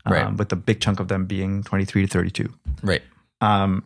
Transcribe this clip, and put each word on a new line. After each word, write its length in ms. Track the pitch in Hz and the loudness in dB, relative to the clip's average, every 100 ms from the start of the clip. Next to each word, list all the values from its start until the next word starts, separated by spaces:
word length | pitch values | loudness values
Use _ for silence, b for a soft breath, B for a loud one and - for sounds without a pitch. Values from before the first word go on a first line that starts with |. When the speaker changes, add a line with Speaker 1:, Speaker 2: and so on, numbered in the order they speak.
Speaker 1:
Right. 180 | 104 87 | 0 2
Speaker 2:
Um, 120 | 87 101 | 2 -2
with 160 | 101 | -2
a 40 | 92 | -2
big 240 | 110 107 | 0 0
chunk 200 | - 98 | 0 0
of 80 | 92 | -2
them 180 | 98 92 | -2 -2
being 360 | 95 95 98 | -2 -2 -4
twenty-three 380 | 104 98 95 101 | -2 -2 0 2
to 60 | 98 | 2
thirty-two. 400 | 92 95 - - - - 71 | 0 -2 -2 -6 -6 -8 -4
Speaker 1:
Right. 200 | 101 85 - _ _ _ | -2 -2 -4 _ _ _
Speaker 2:
Um, 420 | 107 101 98 95 | 2 4 2 0